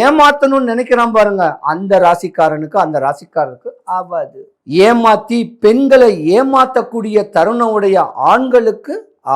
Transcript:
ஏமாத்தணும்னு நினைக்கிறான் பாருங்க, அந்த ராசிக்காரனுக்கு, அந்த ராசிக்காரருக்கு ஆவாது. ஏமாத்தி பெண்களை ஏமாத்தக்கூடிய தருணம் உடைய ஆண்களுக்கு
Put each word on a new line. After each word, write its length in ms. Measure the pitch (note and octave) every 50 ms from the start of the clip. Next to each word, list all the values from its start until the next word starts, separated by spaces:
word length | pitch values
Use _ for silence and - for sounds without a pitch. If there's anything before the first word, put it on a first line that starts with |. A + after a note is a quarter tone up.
ஏமாத்தணும்னு 680 | A#3 C#4 D4+ D#4 D4 C#4+ C#4+ C#4+ C#4 C4+ C4+ C4+ B3+ A#3
நினைக்கிறான் 420 | A3+ A#3+ B3 B3 B3 B3 A#3 A#3 A3
பாருங்க, 300 | A3 G#3 G#3 G3+ F#3+ F3 D#3 C#3 - - C#3+
அந்த 260 | D#3 F3 G3 F#3+ G3 F3+ F3+
ராசிக்காரனுக்கு, 760 | E3+ F3 F3 F#3+ E3+ - - D#3+ D#3 D3+ D3+ D#3 D3+ - G3
அந்த 140 | F#3 D#3 D#3 C#3+ C3
ராசிக்காரருக்கு 680 | C#3 C#3+ - F3 - - E3 C#3+ C3 B2+ B2 - A#3 - _ _ - F3+ F#3
ஆவாது. 420 | F3+ F3 F3 E3 C#3+ C3 - - - _ _ _ _ C3 C#3+ F3 G3
ஏமாத்தி 520 | A3+ A#3+ A#3 A3+ A3+ G#3+ G#3 G#3+ - A#3 A#3+ A3+ - - _ -
பெண்களை 460 | G#3 A#3 C4 C#4 C4 C4+ C4 B3 A3+ G3 E3 D3+ D#3+ F#3 A#3
ஏமாத்தக்கூடிய 800 | C4+ C4+ C4+ C4 B3+ B3+ B3+ B3 - - A3+ A#3 G#3 A3 G#3+ G#3+ G3+ - -
தருணம் 360 | E3 E3 G3+ A#3 A#3+ A#3+ A3+ G#3+
உடைய 260 | G#3 G3+ G3 F#3+ F3+ D#3 - - A#2 C3+ D#3+
ஆண்களுக்கு 680 | G3+ B3 C4 B3+ B3 A#3+ A3+ A3 - - - C#4+ E4 A4 - _ _ _ _ C3 C3+